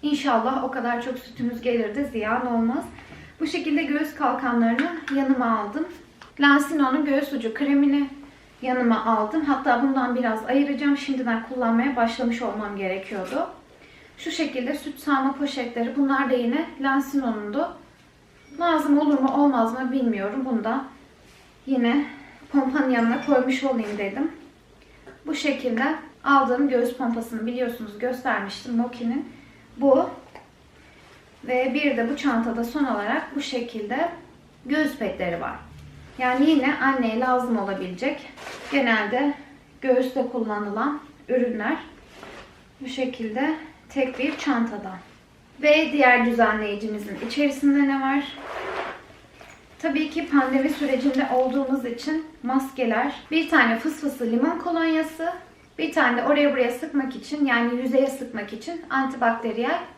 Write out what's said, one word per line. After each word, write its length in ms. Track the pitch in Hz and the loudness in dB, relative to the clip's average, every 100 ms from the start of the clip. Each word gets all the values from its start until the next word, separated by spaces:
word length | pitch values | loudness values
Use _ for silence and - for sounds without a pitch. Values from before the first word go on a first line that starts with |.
İnşallah 600 | 294 285 277 233 240 262 | 0 0 2 2 2 -2
o 60 | 254 | -2
kadar 320 | 254 233 233 | -4 -2 -2
çok 160 | 247 247 | -4 -8
sütümüz 420 | - - 240 233 | -10 -6 -6 -2
gelir 340 | 247 233 214 | 0 0 0
de 100 | 208 | -2
ziyan 500 | 285 226 208 247 247 | -4 -2 -2 -2 0
olmaz. 300 | 233 226 285 - - - - - - | 0 2 0 -6 -14 -20 -20 -20 -6
Bu 60 | 311 | -4
şekilde 360 | 339 311 294 | -2 0 0
göğüs 320 | 277 294 302 | 0 -2 -2
kalkanlarını 760 | - 262 262 262 240 233 233 320 339 - 277 | 0 -2 0 0 2 2 2 0 -4 -4 -2
yanıma 420 | 269 262 233 220 | 2 2 2 0
aldım. 280 | 202 277 339 - - - - - | -2 -6 -6 -8 -20 -20 -20 2
Lansino'nun 640 | 285 285 - 320 269 277 | 6 6 4 0 2 2
göğüs 280 | 285 277 285 | 2 0 0
ucu 220 | 285 226 | -4 -4
kremini 560 | - 285 285 285 285 277 - - - - - | -2 2 4 4 4 0 -6 -20 -20 -20 -8
yanıma 420 | 254 254 233 226 | -2 2 2 2
aldım. 400 | 226 226 311 320 | 2 2 2 0
Hatta 380 | 285 262 254 240 | 0 0 2 2
bundan 340 | 269 262 247 240 | 4 2 0 0
biraz 300 | 233 220 - | -2 -2 0
ayıracağım. 500 | 269 285 254 285 285 | 2 2 0 0 0
Şimdiden 460 | - 262 233 226 - | -2 -2 0 -2 -4
kullanmaya 480 | 254 233 226 277 247 | -4 0 2 0 0
başlamış 460 | 226 - 240 233 | 0 0 -2 -2
olmam 340 | 233 208 208 202 | -4 -4 -6 -6
gerekiyordu. 720 | 190 190 - 202 185 285 339 - - - - - - - | -4 -4 -6 -8 -4 -4 -4 -8 -20 -20 -20 -20 -20 -12
Şu 120 | 339 | -8
şekilde 440 | 311 311 254 247 | -4 -2 -2 -4
süt 240 | - 302 - | -4 -6 -8
sağma 360 | - 269 269 | 0 2 2
poşetleri. 640 | 269 285 262 233 233 233 285 | 0 -4 -4 -6 -2 -2 0
Bunlar 340 | 277 277 262 | 2 2 2
da 40 | |
yine 320 | 247 233 285 330 - | 2 2 0 -4 -4
Lansino'nundu. 960 | 269 277 269 285 247 220 208 247 349 - - - - _ _ - - 285 | 0 0 0 -2 -2 -4 -4 -4 -4 -6 -20 -20 -20 _ _ -20 -20 -2
Lazım 380 | 339 320 294 285 | 0 2 4 4
olur 200 | 294 277 | 6 4
mu 160 | 262 269 | 4 4
olmaz 360 | 285 247 226 | 4 4 0
mı 200 | 254 254 | 0 -2
bilmiyorum. 520 | 269 240 202 196 247 | 0 0 0 -2 -4
Bunu 200 | 254 226 | -2 -2
da 200 | 214 262 285 - - - - - - - - | 0 -4 -6 -16 -20 -20 -20 -20 -20 -18 -2
yine 400 | 262 233 285 - - - - - | 2 4 2 0 -10 -20 -20 0
pompanın 380 | 285 262 285 262 | 2 2 2 2
yanına 360 | 240 226 262 - | 4 4 2 4
koymuş 380 | 262 254 262 | 4 4 0
olayım 340 | 269 233 208 208 | 0 -2 -2 -4
dedim. 340 | 202 220 320 - - - _ - - - - - 302 | -4 -2 -4 -4 -20 -20 _ -20 -20 -20 -20 -16 -8
Bu 80 | |
şekilde 600 | 294 294 269 254 226 277 320 - - | -2 -2 0 -2 0 0 -2 -8 -8
aldığım 440 | - 277 262 247 285 | 4 4 6 2 2
göğüs 280 | 247 233 - | 2 0 -2
pompasını 500 | 240 226 226 226 226 | -2 -2 -4 -6 -4
biliyorsunuz 520 | 240 240 233 208 - | -2 -4 -4 -12 -6
göstermiştim. 760 | 247 240 254 220 196 - - 233 | -4 -2 -2 -2 -4 -10 -4 0
Moki'nin 520 | 247 - 233 277 - - - - - - | 0 -2 -4 -4 -6 -14 -20 -20 -20 0
bu. 340 | 277 262 - - - - - _ - - - - - - - - | 4 4 4 -6 -18 -20 -20 _ -20 -20 -20 -20 -20 -20 -20 -16
Ve 300 | 247 254 262 | -2 0 2
bir 220 | 277 294 233 | 2 0 2
de 140 | 233 | 0
bu 60 | 294 | 0
çantada 480 | 285 226 233 233 | 0 2 0 -2
son 200 | 233 302 | -4 0
olarak 520 | 269 208 208 294 - 277 | 0 0 0 -2 -2 -6
bu 40 | |
şekilde 680 | - 254 233 220 208 262 339 - - - - - 240 | -4 -6 -6 -8 -4 -2 -2 -4 -18 -20 -20 -20 -2
göğüs 300 | 302 302 - | 0 0 -2
petleri 420 | 208 - 180 170 | -6 -2 -4 -4
var. 140 | - - - - - - - - | -6 -8 -16 -20 -20 -20 -18 -2
Yani 320 | 254 262 302 | 0 4 6
yine 240 | 294 262 - | 6 4 2
anneye 420 | 262 262 226 226 | 2 2 0 0
lazım 380 | 254 254 240 220 | 2 2 2 -2
olabilecek, 600 | 196 190 185 180 262 285 - - - - - | -2 -4 -6 -4 -4 -4 -10 -16 -16 -14 -2
genelde 640 | 277 247 220 202 254 285 277 - - - - | 0 2 2 0 0 0 -2 -12 -20 -20 -6
göğüste 460 | 269 254 254 262 233 | 2 4 4 -2 -2
kullanılan 680 | 240 214 208 208 208 285 294 - - - | -2 -2 -4 -4 -2 -2 -4 -10 -20 -2
ürünler. 480 | 254 240 220 214 320 - - - - - - - - - _ | 0 2 0 -2 -4 -6 -20 -20 -20 -18 -18 -20 -20 -20 _
Bu 80 | 254 | -12
şekilde 640 | - 254 254 220 226 302 320 - - - | -4 -4 -4 -6 -2 -2 -2 -8 -20 -8
tek 300 | 277 254 254 | -2 -2 -2
bir 200 | 285 - | -4 -2
çantada. 540 | 294 240 226 202 190 185 - - _ - - - | -2 0 0 -4 -10 -12 -16 -20 _ -20 -20 0
Ve 260 | 294 302 320 | 4 6 4
diğer 340 | 294 247 247 233 | 6 6 6 4
düzenleyicimizin 920 | 233 220 214 214 202 220 208 202 196 233 | 4 4 4 -2 -4 -6 -6 -8 -8 -6
içerisinde 600 | 277 294 277 285 285 277 | 0 0 4 4 4 4
ne 120 | 277 | 2
var? 240 | 269 277 - - - - - - - - - - - - - - - - | 2 0 -2 -10 -12 -10 -8 -8 -8 -12 -18 -20 -20 -20 -20 -20 -20 -8
Tabii 320 | 320 277 302 | -2 -2 -2
ki 180 | 330 - | -4 2
pandemi 400 | 285 254 269 269 | 2 4 2 2
sürecinde 600 | - 285 254 277 262 254 | 0 0 2 2 2 2
olduğumuz 500 | 254 262 269 262 269 | 2 2 2 0 0
için 420 | 240 233 - 311 311 - | -2 -6 -2 -4 -4 -10
maskeler, 720 | 240 269 269 - 233 226 285 - - | -2 0 -2 -2 0 0 0 -4 -2
bir 180 | 320 320 | 0 4
tane 300 | 302 233 226 | 4 4 2
fısfısı 540 | 320 294 285 - 233 | -2 -4 -6 -4 -2
limon 260 | 233 302 339 | 2 2 0
kolonyası, 720 | 359 330 320 320 320 - 330 349 - - - - | -2 0 2 2 0 -4 -6 -6 -14 -20 -20 -6
bir 140 | 311 | -2
tane 240 | 320 247 240 | 2 2 2
de 80 | |
oraya 280 | 240 294 294 | 2 4 4
buraya 180 | 254 240 | 4 0
sıkmak 460 | - 320 277 254 - | 0 -2 -2 -2 -8
için, 300 | - 294 277 | -8 -2 2
yani 360 | 233 233 247 | 2 2 0
yüzeye 240 | 262 262 269 | 2 2 2
sıkmak 460 | - 233 220 202 | -2 -8 -10 -10
için 300 | 220 - 339 - | -10 -10 -10 -4
antibakteriyel 880 | 269 262 247 233 226 226 220 247 339 - | -2 -2 0 0 0 -4 -2 -2 -2 -6